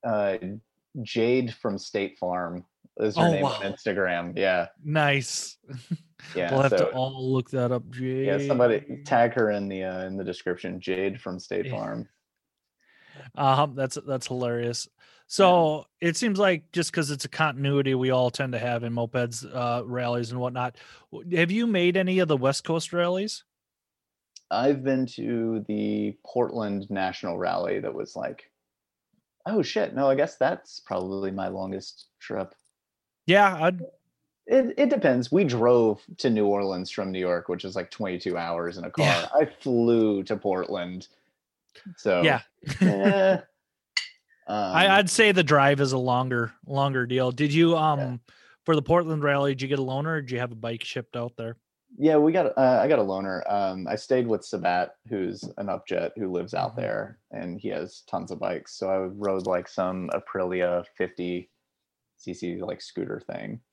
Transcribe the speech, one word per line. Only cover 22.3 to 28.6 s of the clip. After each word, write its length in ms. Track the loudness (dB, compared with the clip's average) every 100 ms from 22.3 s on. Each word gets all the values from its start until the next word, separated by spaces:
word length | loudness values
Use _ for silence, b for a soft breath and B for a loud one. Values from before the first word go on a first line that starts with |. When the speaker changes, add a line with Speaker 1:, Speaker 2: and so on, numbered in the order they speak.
| 4
Speaker 2:
West 280 | 2 0
Coast 280 | -2 -2 -2
rallies? 520 | -2 0 0 -4 -8 _ _ _ _ _ _ _ _ _ -20 _
Speaker 1:
I've 320 | 0 2 2
been 240 | 0 0 -2
to 540 | -4 -4 -2 -2 -4 -4
the 520 | -4 -2 -2 -4 -6
Portland 680 | -6 -2 -2 -2 -4 -4 -4
National 480 | -4 -4 -4 -6 -4
Rally 420 | -2 -2 -2 -4
that 140 | -4
was, 220 | -8 -10 -8
like, 360 | -8 -10 -18 _